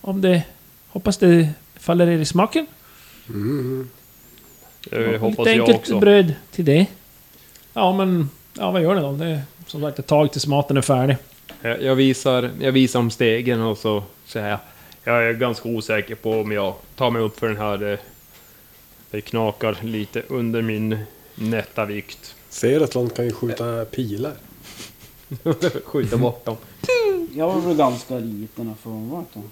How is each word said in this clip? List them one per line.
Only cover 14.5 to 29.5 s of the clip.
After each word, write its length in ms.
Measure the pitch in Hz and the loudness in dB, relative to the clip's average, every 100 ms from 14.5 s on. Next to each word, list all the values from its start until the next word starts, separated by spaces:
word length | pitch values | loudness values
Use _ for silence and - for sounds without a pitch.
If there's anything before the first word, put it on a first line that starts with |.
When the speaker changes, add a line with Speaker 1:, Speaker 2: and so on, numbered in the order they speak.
| 101 - - - - | -6 -8 -20 -20 -12
Speaker 3:
"Jag 200 | - 120 117 | -2 2 2
är 40 | |
ganska 360 | 117 123 113 113 | 0 -2 -2 -6
osäker 460 | 113 - 107 101 | -6 -2 -4 -4
på 180 | 107 110 110 | -6 -2 -2
om 120 | 107 | -2
jag 220 | 104 95 92 - - | -2 -2 -6 -16 -2
tar 140 | 127 | 0
mig 120 | 117 | 0
upp 160 | 110 - | -2 -2
för 100 | 117 | -4
den 80 | 107 | -2
här, 360 | 107 101 104 | -4 -2 -4
eh, 60 | 101 - - - - - - - - - - - | -6 -8 -20 -20 -20 -20 -20 -20 -20 -20 -20 -12
det 100 | 107 | -12
knakar 560 | - 113 110 104 113 101 | -6 -2 -2 -2 -4 -4
lite 400 | 113 110 101 117 - | -6 -6 -6 -8 -6
under 340 | 131 117 117 | -4 -2 -2
min 360 | 113 107 110 107 107 - - | -2 -2 -4 -4 -8 -18 -20
nätta 500 | - 110 113 - - | -8 -4 -4 -4 -6
vikt." 500 | 104 104 - - - - - | -6 -6 -10 -18 -20 -20 -20
Speaker 2:
Seratlon 640 | - 117 143 151 127 123 | -2 2 2 2 0 -4
kan 140 | - | -4
ju 80 | 120 | -6
skjuta 520 | 110 120 120 117 117 | -4 -6 -4 -6 -6
pilar. 480 | 113 - 120 104 139 - - - - - - - - - - | -6 -6 -6 -6 -8 -10 -20 -20 -20 -20 -20 -20 -20 -20 -16
Speaker 3:
<laughs> 560 | 127 165 - 175 - | -8 -4 -2 -2 -4
Skjuta 320 | - 147 127 117 | -6 -4 0 0
bort 280 | 127 - | 0 -2
dem. 120 | - 110 - - - 494 440 381 330 | -8 -10 -12 -12 -2 0 0 -2 -6
Speaker 4:
Jag 120 | 269 320 | -4 -2
var 80 | - | 0
väl 160 | 175 156 | 0 2
ganska 420 | 139 120 - 127 | 2 0 -8 -8
liten 480 | 113 104 110 - 113 | -6 -10 -12 -10 -12
när 80 | |
förra 420 | 110 113 110 113 170 | -12 -12 -12 -10 -10
året 100 | - | -12
då. 80 | 110 107 | -16 -20